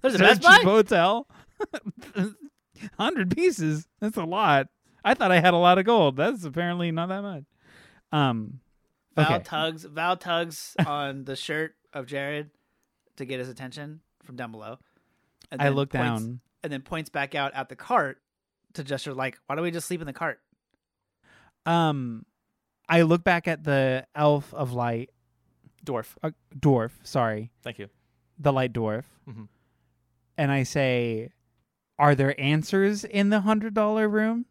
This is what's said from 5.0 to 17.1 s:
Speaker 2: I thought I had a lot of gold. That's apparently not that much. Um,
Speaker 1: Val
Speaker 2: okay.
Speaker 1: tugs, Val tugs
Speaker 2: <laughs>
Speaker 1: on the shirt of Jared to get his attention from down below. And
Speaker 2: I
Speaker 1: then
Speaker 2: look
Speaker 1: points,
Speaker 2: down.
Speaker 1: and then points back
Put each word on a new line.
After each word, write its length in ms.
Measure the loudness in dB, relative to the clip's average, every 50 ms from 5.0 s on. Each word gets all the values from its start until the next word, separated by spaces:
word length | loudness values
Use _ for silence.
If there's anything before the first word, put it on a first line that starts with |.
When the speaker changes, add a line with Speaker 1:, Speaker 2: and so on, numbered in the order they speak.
| _
Speaker 2:
I 120 | 0 2
thought 160 | 2 4 4
I 80 | 4 6
had 160 | 6 6 4
a 20 | 6
lot 220 | 6 6 6 6
of 60 | 4
gold. 300 | 4 4 6 4 4 2
That's 280 | 2 -2 -2 -2 -4 -10
apparently 480 | -8 -6 -6 -4 -4 -4 -4 -4 -4
not 180 | -4 -4 -4 -6
that 120 | -6 -8 -8
much. 200 | -10 -12 -14 -16 _ _ _ _ _ _ -20 -20 _ _ _ _ _
Um, 480 | 0 0 2 2 0 -4 -6 -10 -14 -20 _ _ _ _ _ _ _ _ _ _ _
Speaker 1:
Val 180 | 0 2 2 2
Speaker 2:
okay. 80 | -2 -4
Speaker 1:
tugs, 400 | -6 -6 -4 -4 -4 -6 -8 -16
Val 320 | -14 -10 -6 -2 -2 -2
tugs 600 | -4 -4 -4 -4 -4 -4 -6 -8 -14 -16 -12 -4 -4
Speaker 2:
<laughs> 40 | -2
Speaker 1:
on 380 | -2 -2 -4 -6 -6 -8 -10 -10
the 120 | -10 -10
shirt 380 | -10 -8 -8 -6 -6 -6 -8 _ _ _ _
of 140 | _ -14 -12
Jared 460 | -10 -8 -8 -8 -6 -8 -8 -10 -12 _ _ _ _ _ _ _ _ _ _ _ _ _ -16
to 80 | -12
get 140 | -10 -8 -10
his 100 | -10 -10
attention 520 | -12 -14 -16 -16 -14 -16 -16 -16 -16 -20 _ _ _ _ _
from 120 | -20 -16
down 160 | -14 -14 -14
below. 260 | -14 -16 -16 -16 -16 -18 _ _ _ _ _ _ _ _ _ _ _ _ -20 _
And 80 | -8 -2
Speaker 2:
I 60 | -2
Speaker 1:
then 80 | 0 0
Speaker 2:
look 160 | 0 -4 -4
Speaker 1:
points, 300 | -4 -4 -2 -2 -2 -4
Speaker 2:
down. 180 | -6 -8 -12 -14 _ _ _ _ -12
Speaker 1:
and 80 | -10
then 100 | -10 -10
points 280 | -12 -10 -12 -12 -12
back 240 | -8